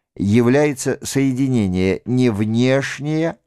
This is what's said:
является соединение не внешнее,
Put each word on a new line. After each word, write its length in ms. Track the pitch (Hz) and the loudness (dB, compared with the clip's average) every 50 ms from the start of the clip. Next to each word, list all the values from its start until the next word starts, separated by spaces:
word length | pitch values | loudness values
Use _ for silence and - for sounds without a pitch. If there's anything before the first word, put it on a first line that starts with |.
| _ _ - | _ _ -8
является 840 | - 92 101 104 120 120 117 127 143 151 151 135 127 - 139 120 - - | -4 0 2 4 4 4 4 2 2 2 0 -2 -4 -4 -6 -6 -6 -6
соединение 1000 | - - 139 139 135 127 123 139 135 127 117 104 92 90 92 92 95 92 - - | -6 -2 -2 0 0 0 -2 -2 0 0 0 0 0 0 0 0 0 0 -2 -4
не 260 | 110 123 127 127 120 | -2 0 2 2 2
внешнее, 1040 | 104 98 107 107 110 117 123 127 131 139 135 135 - - 139 151 156 156 160 165 - - _ | 2 0 -2 -2 0 2 2 2 2 0 -2 -4 -8 -10 -8 -6 -4 -4 -4 -4 -6 -8 _